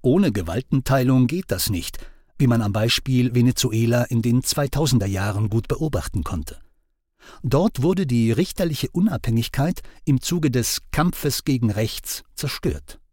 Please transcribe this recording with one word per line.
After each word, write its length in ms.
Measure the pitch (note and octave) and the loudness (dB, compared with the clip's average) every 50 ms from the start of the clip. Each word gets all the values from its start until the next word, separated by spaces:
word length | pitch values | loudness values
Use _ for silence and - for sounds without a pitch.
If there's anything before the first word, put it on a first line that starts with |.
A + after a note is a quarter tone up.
Ohne 300 | - B2+ C3+ F#3+ G3+ G#2+ | 4 4 4 4 2 2
Gewaltenteilung 960 | G2+ G#2 E2+ D#2+ E2 A2+ - _ - C3 - - C3+ C3+ B2+ B2+ C3 B2+ B2+ A#2+ | 0 -2 -4 -4 -4 -6 -2 _ -2 0 2 2 2 2 4 4 6 4 4 4
geht 220 | D3+ F#3 F#3+ - | 0 -4 -4 -4
das 200 | G2 F#2 - - | -4 -2 -2 -2
nicht, 280 | G2+ E2 - - - - - - - - _ _ _ | -2 -4 -4 -8 -12 -12 -14 -14 -20 -20 _ _ _
wie 100 | - C#3+ | 2 2
man 140 | B2 A#2 A#2 | 4 4 2
am 140 | A2 G2+ G2 | 2 0 0
Beispiel 600 | A2 A2 A#2 - - - C3+ C3 B2 B2 B2 A#2+ | 0 0 0 0 -2 -2 0 2 2 2 2 4
Venezuela 720 | B2 A#2+ B2+ B2 - - B2 A2 A2+ A#2 A#2 A#2+ A#2+ A#2+ | 4 4 4 4 2 -2 0 0 0 2 2 2 2 0
in 160 | - A#2+ A#2 | 0 0 0
den 220 | A2+ A#2+ A#2 C3 | 2 2 2 2
zweitausender 640 | - - - - C#3+ C#3 - C#3 D#3+ C#3 B2 A#2 G2 | 0 0 -2 -2 -2 0 0 0 2 2 2 2 2
Jahren 420 | G2 G2 F#2+ G2 G#2+ G2 G#2 G#2+ G#2+ | 0 -2 -2 -2 -2 -2 -2 -2 0
gut 180 | G#2+ A#2 A2+ | 0 -2 -2
beobachten 580 | - G#2 - D#3+ - - F#2+ - - - G#2+ - | -2 -4 -2 -2 -2 -2 -4 -4 -4 -6 -4 -4
konnte. 340 | - - D#2+ C2+ - - - - _ _ _ _ _ _ _ _ _ _ _ - - - - | -4 -6 -6 -8 -10 -14 -18 -20 _ _ _ _ _ _ _ _ _ _ _ -20 -20 -18 -8
Dort 380 | - B2+ A#2+ C#3+ F#3 A3 - - | -2 0 2 4 2 2 0 2
wurde 260 | B2 E3+ F#3+ F#3 F#3+ | 0 2 2 2 0
die 260 | C3 B2 A#2+ A2+ A2+ | 0 2 2 2 2
richterliche 580 | A2+ A2+ F#3+ - - - F#3 E3 D3+ - - - | 2 2 0 -2 -2 -2 -2 -2 -2 -4 -6 -4
Unabhängigkeit 920 | - E3+ F#3+ A3 E3+ - - A#2+ A2+ A2+ A#2 - - - D#3+ E3+ F#3 - - - - - - | 0 0 2 2 0 -2 -2 0 0 0 -2 -2 -2 0 0 0 -2 -4 -8 -16 -18 -6 0
im 160 | D3+ C#3 B2+ | 0 0 2
Zuge 300 | - - E3+ F3 D#3 D3 | 2 -2 -2 0 0 2
des 320 | A#2+ B2 A2+ - - - - - | 0 0 0 0 -4 -6 -6 -4
Kampfes 540 | - - D#3 F3+ E3+ - - D3 B2 - - | 0 0 0 0 0 -2 -4 -4 -4 -2 -2
gegen 260 | - C3+ A#2+ A#2 A2 | -2 0 2 0 0
rechts 520 | F#2+ G2+ A#2+ - - - - - - - - _ _ | 0 0 -2 -4 -4 -10 -10 -10 -12 -12 -12 _ _
zerstört. 680 | - - C#3 - - - - D2+ - - - - - _ _ | -8 -6 -6 -6 -4 -4 -4 -4 -4 -10 -16 -20 -20 _ _